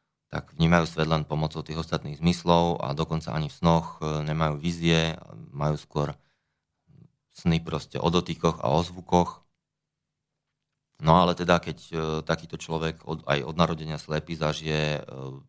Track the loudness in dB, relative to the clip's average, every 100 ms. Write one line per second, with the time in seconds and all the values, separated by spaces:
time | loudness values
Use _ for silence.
0 | _ _ -10 -10 -8 0 4 4 2 0
1 | 0 0 0 -2 -4 -6 -10 -8 -4 -6
2 | -6 -2 0 2 4 4 4 0 -4 -4
3 | -2 -4 -4 -4 -6 0 4 4 2 -6
4 | -4 -2 -2 0 0 -2 -4 0 2 2
5 | 2 -4 -14 -20 -14 -4 -2 -2 -4 -4
6 | -4 -6 _ _ _ _ _ _ _ -20
7 | -20 _ _ -6 -2 -2 -2 -6 -6 -2
8 | 0 0 -2 -2 -2 0 2 2 0 -6
9 | 2 2 2 -4 _ _ _ _ _ _
10 | _ _ _ _ _ _ _ _ _ -2
11 | 6 6 6 2 4 2 2 -12 -8 -4
12 | -2 -4 -2 -4 -4 -12 -6 -2 -2 -4
13 | -8 -8 -2 -2 0 2 2 0 -6 -8
14 | -4 -6 -4 -4 -2 -2 -2 0 0 -4
15 | -8 -12 -12 -14